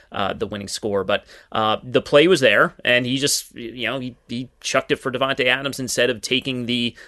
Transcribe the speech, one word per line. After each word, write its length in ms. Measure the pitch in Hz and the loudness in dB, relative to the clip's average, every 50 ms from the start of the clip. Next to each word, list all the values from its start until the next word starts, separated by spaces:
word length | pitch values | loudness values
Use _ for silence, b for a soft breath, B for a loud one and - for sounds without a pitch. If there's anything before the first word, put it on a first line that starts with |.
| B B - | B B -6
uh, 220 | - 101 95 101 | -4 -4 -4 -2
the 120 | - 110 | -4 -6
winning 220 | 98 107 101 101 98 | -8 -6 -10 -10 -10
score. 360 | - - - 110 101 98 95 | -10 -8 -6 -2 -2 -2 0
But, 200 | 95 104 95 - B B B B B - | 0 -2 -2 -4 B B B B B -4
uh, 260 | - 110 107 107 104 - | -2 0 0 0 -2 -4
the 200 | 127 123 131 - | 0 0 0 0
play 260 | - - 147 156 175 | 4 6 6 8 8
was 120 | 190 151 | 6 4
there, 340 | 131 113 104 113 151 165 - - - | 4 4 6 6 4 2 0 -4 0
and 220 | - 123 123 127 | 2 4 4 4
he 100 | 123 131 | 0 -2
just, 380 | 135 135 139 - - - - - | 0 0 0 -2 -2 -4 -8 -16
you 320 | - 120 110 110 127 117 | -14 -14 -14 -10 -8 -6
know, 120 | 110 123 135 | -6 -6 -6
he, 160 | 123 127 117 _ _ _ | -8 -10 -12 _ _ _
he 220 | 120 120 131 120 _ _ | -10 -8 -8 -10 _ _
chucked 320 | - - - 135 - - 147 | -10 -2 0 0 0 0 -2
it 40 | |
for 140 | - - 135 | -2 -2 -4
Davante 360 | 123 123 131 135 135 131 127 | -2 -2 -2 -2 0 0 2
Adams 340 | 127 127 135 139 139 127 - | 0 0 0 -2 -6 -6 -6
instead 300 | 131 113 - - 123 123 | -6 -4 0 0 0 0
of 100 | 123 107 | 0 -2
taking 460 | - - 127 131 123 139 131 123 123 | -4 -2 -2 -2 -2 -4 -6 -6 -4
the, 280 | 113 120 123 120 120 B B B | -2 -2 -2 -2 -4 B B B